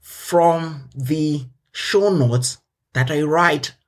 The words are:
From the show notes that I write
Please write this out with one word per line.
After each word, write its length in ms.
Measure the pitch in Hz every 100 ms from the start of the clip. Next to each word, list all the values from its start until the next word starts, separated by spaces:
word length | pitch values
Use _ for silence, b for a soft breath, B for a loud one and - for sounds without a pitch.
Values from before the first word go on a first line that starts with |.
From 880 | - - - 175 170 165 165 147 127 135
the 480 | 127 156 151 147 127 _ _
show 400 | - - 208 202
notes 480 | 180 123 120 123 - _ _ _
that 160 | 135 127
I 100 | 151
write 540 | 151 160 175 147 - -